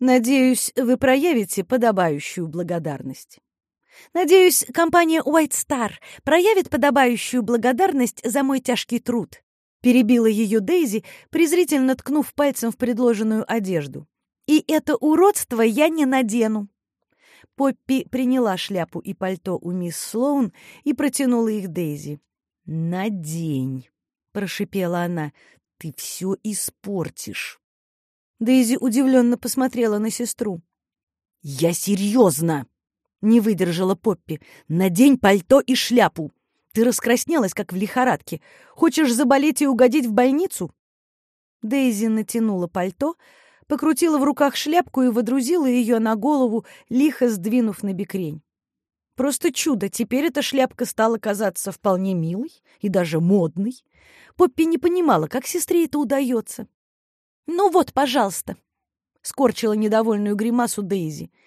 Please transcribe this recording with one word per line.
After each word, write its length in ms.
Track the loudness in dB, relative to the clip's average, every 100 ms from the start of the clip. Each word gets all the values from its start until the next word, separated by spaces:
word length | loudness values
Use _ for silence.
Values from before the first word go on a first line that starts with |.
Надеюсь, 720 | 2 4 4 4 4 2 -2 -2
вы 200 | 0 2
проявите 680 | 2 2 2 0 0 -6
подобающую 840 | -2 0 2 2 0 -2 -6 -8 -8
благодарность». 920 | -6 -6 -6 -6 -8 -10 -14 -20 -20 _ _ _ _ _ -20 -6
«Надеюсь, 520 | -2 4 6 6 4 -2
компания 500 | -2 2 4 4 0
Уайт 300 | 2 2 2
Стар 480 | -4 -4 -4 -4 -6 -20 -10
проявит 480 | 2 4 4 2 0
подобающую 720 | 0 2 4 2 0 -2 -4
благодарность 800 | 0 0 0 2 0 2 -2 -4
за 180 | -4 -2
мой 180 | 0 0
тяжкий 380 | -2 -4 -4 -4
труд», 440 | -2 -4 -6 -12 _ _ _ _
перебила 460 | 2 4 4 4 4
ее 340 | 2 0 0
Дейзи, 440 | 0 0 0 -4 -8 -18 _
презрительно 640 | 0 2 2 2 2 2
ткнув 380 | 0 -2 -2 -2
пальцем 360 | 0 -2 0 -6
в 60 | -4
предложенную 680 | -4 0 0 0 -2 -2 -2
одежду. 560 | -4 -2 -4 -6 -12 -18 _ _ _ 0
«И 180 | 0 2
это 280 | -2 0 -2
уродство 680 | 2 4 4 2 -4 0
я 260 | 0 2 0
не 180 | 2 0
надену». 640 | 0 0 0 0 -2 -8 _ _ _ _ _ _ _ _ -2
Поппи 500 | -2 -2 -2 -4 -2
приняла 460 | -4 0 0 0 -2
шляпу 420 | -4 -6 -6 -10
и 160 | -12
пальто 440 | -8 -6 -6 -6 -8
у 120 | -6
мисс 260 | -6 -8 -10
Слоун 560 | -8 -4 0 0 -2 -6 -20 -8
и 100 | -4
протянула 560 | -2 -2 0 0 0 0
их 200 | -4 -6
Дейзи. 520 | -6 -6 -6 -10 -14 _ _ _ _ -10
«Надень», 1200 | -6 -6 -4 -6 -6 -8 -8 -4 -4 -6 -8 -14 _ _ _ _
прошипела 720 | -8 -8 -6 -6 -4 -4 -2
она, 300 | -4 -6 -8 -12 _ _ _ _
«ты 140 | -14 -12
все 400 | -14 -8 -6 -6
испортишь». 1160 | -6 -8 -8 -12 -8 -6 -6 -10 -14 -12 -12 -16 _ _ _ _ _ _ _ _
Дейзи 360 | 2 4 4 0
удивленно 580 | 0 2 4 4 4 0
посмотрела 600 | -4 -2 -2 0 -2 -2
на 120 | -4
сестру. 500 | -6 -8 -6 -8 -8 -14 _ _ _ _ _ _ _
«Я 300 | -12 -2 -2
серьезно!» 920 | 0 -2 -2 2 4 4 4 -2 -4 -6 _ _ _ _ _
не 160 | 4 4
выдержала 540 | 4 0 -2 0 -2
Поппи. 460 | 0 -2 -4 -6 -12 -12 -20 -4
«Надень 500 | 0 0 6 6 6
пальто 420 | 4 2 4 4
и 140 | 4
шляпу! 580 | -2 2 2 2 0 -10 -12 _ _ _
Ты 120 | 0
раскраснелась, 680 | 0 0 0 -2 0 0 0
как 180 | -4 -8
в 40 | -6
лихорадке. 640 | -4 0 0 -2 -6 -14 -16 _ _
Хочешь 420 | 0 0 2 0
заболеть 500 | 2 2 2 2 0
и 40 | -2
угодить 400 | 4 4 4 0
в 60 |
больницу?» 580 | 2 2 2 -2 -6 -12 -12 _ _ _ _ _ _ _ _
Дейзи 440 | -4 0 2 0 0
натянула 600 | 0 -2 -2 0 -2 -4
пальто, 500 | -4 -6 -4 -4 -6 _ _ _ _ -6
покрутила 520 | -2 0 2 2 2
в 60 |
руках 300 | 2 2 0
шляпку 480 | 0 0 0 0 0
и 60 | 0
водрузила 580 | 0 0 -2 0 0 2
ее 320 | 2 2 0
на 160 | 0
голову, 500 | 0 0 2 2 -2 -6 -18 _
лихо 400 | 0 0 2 -2
сдвинув 540 | -2 -2 0 0 -2
на 120 | -6
бекрень. 480 | -6 -8 -8 -8 -10 -16 _ _ _ _ _ _ -4
Просто 360 | -4 0 -2
чудо, 360 | -2 -2 -2 -4
теперь 380 | -4 -2 -2 -2
эта 160 | -2
шляпка 420 | -2 0 0 -2
стала 340 | -6 -2 0 0
казаться 540 | -4 -2 -4 -4 -10
вполне 420 | -4 0 0 0
милой 480 | -2 -4 -6 -8 -14 _ _
и 80 | -2
даже 320 | 0 0 0
модной. 600 | 2 2 2 -2 -6 -8 _ _ _ _ -16 0
Поппи 260 | 2 2
не 140 | 0 2
понимала, 520 | 0 2 2 2 0
как 180 | -4 -6
сестре 380 | -6 0 0 2
это 120 | -2
удается. 680 | -2 -2 0 -2 -4 -14 -18 _ _ _ _ _ _ _ -8
«Ну 240 | 0 2
вот, 220 | 2 2
пожалуйста», 640 | 0 0 0 -2 -4 -10 -14 _ _ _ _ _ _
скорчила 500 | -12 0 0 0 -2
недовольную 640 | 0 0 0 0 -2 -2
гримасу 480 | -2 -2 0 -2 -4
Дейзи. 480 | -6 -4 -4 -8 -14 _